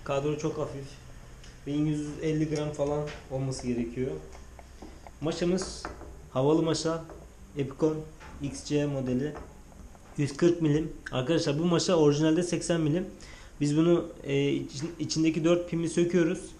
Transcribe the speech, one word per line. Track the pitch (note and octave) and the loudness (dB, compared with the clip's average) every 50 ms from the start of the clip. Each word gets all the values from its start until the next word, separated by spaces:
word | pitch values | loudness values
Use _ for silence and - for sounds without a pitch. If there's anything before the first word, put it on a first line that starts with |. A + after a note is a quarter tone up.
| - | -4
Kadro | - C#3+ C#3 C#3+ D3+ D3+ C#3+ | -2 -2 0 0 0 -2 -2
çok | - D3+ - D#3 | -4 -4 -2 -4
hafif. | C#3+ B2+ B2+ C#3 C3+ - - - - - - - - - - - - - - - - | -6 -6 -6 -10 -12 -12 -14 -16 -18 -18 -18 -18 -18 -18 -18 -18 -18 -18 -18 -12 -8
Bin | C#3+ C#3+ D3+ D3+ | -4 0 0 2
yüz | D#3 D3+ D3+ D3 D3 D3 - | 2 0 -2 -4 -6 -6 -4
elli | D#3+ D#3 D#3 D#3 D#3 D3+ D#3 | -2 0 0 0 0 0 0
gram | D3 D3+ D3 | -2 -2 -2
falan | - - C#3+ C#3+ D3 D3+ D3+ D3+ - - - - | -2 -2 0 0 0 -2 -2 -4 -8 -12 -10 -6
olması | C3 C3+ C3+ C3+ B2+ - - | -4 -2 -2 -2 -4 -4 -2
gerekiyor. | B2 A#2+ A#2+ A#2 A#2 - C3 B2+ C#3 - - - - - - - - - - - - - - - - - - - - - - | -2 0 0 -2 -4 -2 -4 -4 -4 -4 -8 -10 -14 -16 -18 -18 -18 -18 -20 -20 -20 -18 -18 -16 -16 -16 -18 -18 -18 -12 -4
Maşamız | C#3+ D#3 E3 - F3+ F3 F#3 F3+ - - - - - - - - - - - - - - | -4 -4 -2 0 2 2 2 2 0 -4 -8 -10 -10 -12 -12 -14 -16 -16 -16 -18 -18 -4
havalı | - B2+ C3+ C#3+ D#3 E3+ | 0 2 4 6 4 4
maşa, | D#3+ E3 D3+ - - D#3+ E3 E3 D#3 - - - - - - - - - - | 4 2 0 0 0 -2 -2 -2 -6 -10 -14 -18 -18 -20 -20 -20 -20 -10 -6
Epicon | D3 C3+ B2+ - - D#3+ D#3 D#3 D#3 - - - - - - - - | -4 -4 -4 0 2 2 2 2 0 -8 -12 -16 -18 -16 -16 -12 -8
X | C#3+ C3+ - - - | -8 -8 -8 -8 -4
C | - D3 D3 D3 | 0 0 2 2
modeli. | D3 C#3+ C3+ B2+ B2+ B2+ B2+ C#3+ D3+ D3+ - - - - - - - - - - - - - - - - | 2 0 -2 0 0 0 0 0 -2 -4 -8 -14 -14 -18 -20 -20 -20 -20 -18 -18 -18 -18 -20 -20 -10 -2
Yüz | - C#3+ C3 - | -2 -2 -2 2
kırk | - F3 E3+ E3+ - | 4 4 4 6 4
milim. | D#3+ D3+ C#3+ D#3 E3 D#3+ - - - - | 4 4 4 4 2 -2 -8 -12 -12 -4
Arkadaşlar | B2+ B2+ A#2+ C3 E3+ D#3 - D#3 C#3 D3+ | -4 -2 0 2 2 2 2 2 0 2
bu | E3 | 2
maşa | F3+ E3+ D#3+ D#3+ - F#3 | 4 4 4 4 4 6
orijinalde | E3 D3+ D3 C#3+ D3 D#3 D#3+ D#3+ E3+ | 8 8 6 6 6 4 4 4 4
seksen | F3 - F3 D#3+ - - E3+ E3 | 2 0 -2 -2 0 0 2 2
milim. | D#3 D3 D3 F3+ G3 - - - - - - - - - - - | 2 2 2 0 -2 -4 -10 -16 -16 -18 -18 -18 -18 -20 -4 -2
Biz | C#3+ D3 D3 | 0 2 4
bunu, | D#3 E3 F3 F3 E3 E3 - - - - | 6 6 6 6 4 4 -2 -12 -10 -4
e, | C#3 C#3 C#3 C#3+ C#3+ | 0 0 2 2 2
için-, | C#3 C#3 C3+ - - C3 C#3+ E3 - - | 2 0 -2 -6 -8 -8 -8 -8 -6 -6
içindeki | D#3 - - D#3+ D#3+ D#3+ D#3 F3 D#3 | -4 -2 0 2 2 2 2 2 4
dört | E3 F3 F3 F3 - | 4 4 4 2 -2
pimi | E3 E3 E3+ D#3+ | -2 -2 -2 0
söküyoruz. | - F3 E3+ E3+ - F3+ E3 D#3+ F#3+ - - - - | 2 2 2 4 4 4 4 4 0 -2 -6 -14 -16